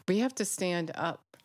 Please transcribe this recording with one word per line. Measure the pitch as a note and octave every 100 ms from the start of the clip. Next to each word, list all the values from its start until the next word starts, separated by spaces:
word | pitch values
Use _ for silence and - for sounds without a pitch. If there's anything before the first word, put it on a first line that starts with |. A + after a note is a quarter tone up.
| -
We | G3
have | B3+ B3+
to | G3+
stand | - F#3 F3 D#3+ -
up | E3 - _ -